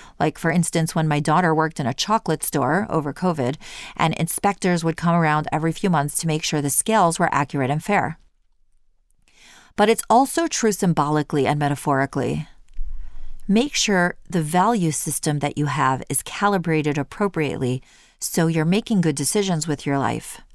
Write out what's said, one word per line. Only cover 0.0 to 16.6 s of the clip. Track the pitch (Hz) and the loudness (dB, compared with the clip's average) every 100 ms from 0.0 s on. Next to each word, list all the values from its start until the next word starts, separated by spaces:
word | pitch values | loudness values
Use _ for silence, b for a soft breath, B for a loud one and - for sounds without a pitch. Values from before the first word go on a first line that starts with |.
| B B | B B
like, | 156 - | -2 0
for | 165 | 0
instance, | 165 165 170 160 170 | 2 0 0 -2 0
when | 156 | 0
my | 147 | 0
daughter | 143 156 180 | 2 2 2
worked | 156 156 - | 2 0 -2
in | 127 | -4
a | |
chocolate | - - 214 - 156 | -4 -2 -2 0 -4
store | - 147 127 170 214 | -2 -2 0 0 0
over | 160 147 | -2 -4
covid, | - 180 160 123 151 B B B B | -2 -2 0 -2 -4 B B B B
and | 160 | -2
inspectors | - 165 - 202 196 190 175 | 0 -4 -2 -2 0 0 0
would | 165 156 | 0 -2
come | 170 170 | 0 2
around | 156 151 147 | 2 2 0
every | 151 160 | -2 -2
few | 160 196 | 0 0
months | 160 143 - | 0 0 -2
to | 165 | -2
make | 156 - | -2 -2
sure | 151 | -2
the | 143 | 0
scales | - - 220 175 165 | 0 2 4 4 2
were | 175 | 0
accurate | 139 143 143 135 | 0 -2 -2 0
and | 151 | -2
fair. | - 202 143 160 - _ _ _ _ _ _ _ _ _ _ b b b b - | 0 0 0 -6 -16 _ _ _ _ _ _ _ _ _ _ b b b b 0
But | 214 | 2
it's | 220 - | 2 4
also | 233 269 - 330 | 4 4 0 -2
true | - 220 | 0 0
symbolically | 202 185 160 147 151 147 151 127 | 2 2 2 2 0 0 2 2
and | 147 | 2
metaphorically. | 143 143 - 135 139 139 123 147 151 - - - b b b b b b - | 0 0 0 0 0 -2 -2 -4 -8 -14 -10 -4 b b b b b b 0
Make | 202 285 - | 2 2 0
sure | - 190 175 - - | 2 2 2 -2 -4
the | 180 | -2
value | 151 180 202 240 165 | 0 2 2 2 0
system | 147 - - 160 147 | 0 -4 -4 -2 -2
that | 147 - | -2 -2
you | 147 | -2
have | 139 131 135 - | 2 2 0 -2
is | 131 | -6
calibrated | - - 208 196 | -6 -2 0 2